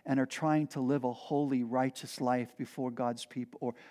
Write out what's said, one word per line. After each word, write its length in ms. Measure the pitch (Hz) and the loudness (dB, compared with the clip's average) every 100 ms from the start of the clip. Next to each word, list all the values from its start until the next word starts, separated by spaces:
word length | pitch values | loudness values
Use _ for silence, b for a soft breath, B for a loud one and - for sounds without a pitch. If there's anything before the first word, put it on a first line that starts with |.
| - | 0
and 140 | 135 | 2
are 80 | 131 | 2
trying 400 | - 156 156 147 | 0 2 2 2
to 120 | 147 | 0
live 240 | 127 143 | 2 2
a 80 | 123 | 0
holy, 520 | 120 - 147 143 135 | -4 0 2 4 2
righteous 580 | 117 127 131 - - - | 2 2 2 -2 -10 -2
life 340 | 127 127 120 - | 2 2 0 -6
before 360 | 123 - 127 | -8 -4 -4
God's 340 | 120 120 120 - | -2 -2 -2 -8
people 320 | 131 120 - | -8 -8 -6
or 120 | 123 117 B | -6 -6 B